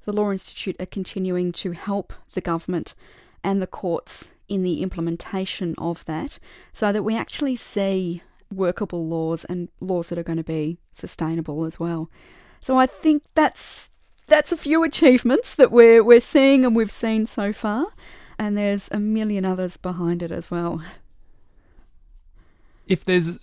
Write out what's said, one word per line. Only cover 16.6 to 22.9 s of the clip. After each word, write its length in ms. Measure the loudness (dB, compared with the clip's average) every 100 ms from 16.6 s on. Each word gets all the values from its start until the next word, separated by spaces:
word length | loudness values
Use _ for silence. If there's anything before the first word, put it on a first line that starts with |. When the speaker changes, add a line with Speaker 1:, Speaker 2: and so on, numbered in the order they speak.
Speaker 1:
and 100 | 4
we've 160 | 2 0
seen 360 | -2 -2 -2 -2
so 260 | -4 -4
far, 340 | -4 -4 -2 -4 -8 -20 -20 -18 -6
and 220 | -4 0
there's 300 | 0 -2 -4
a 80 | -4
million 460 | -2 -2 -2 -2
others 320 | -2 -2 -4 -6
behind 480 | -8 -4 -2 -2
it 80 | -4
as 180 | -8 -6
well. 320 | -6 -4 -6 -12 -20 -20 -20 -20 -20 -20 _ _ -20 -20 -20 _ -20 -20 -20 -20 _ -20 _
Speaker 2:
If 160 | -2